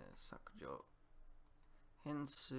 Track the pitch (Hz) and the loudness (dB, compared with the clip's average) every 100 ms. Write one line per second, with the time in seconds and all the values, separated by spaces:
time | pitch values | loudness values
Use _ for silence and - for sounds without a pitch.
0 | - - - - - - 65 67 - - | -8 -2 -2 -2 -6 -4 -2 -2 -4 -14
1 | - - - - - - - - - - | -14 -12 -10 -10 -14 -16 -14 -14 -14 -2
2 | 147 147 143 - - | 4 6 6 4 4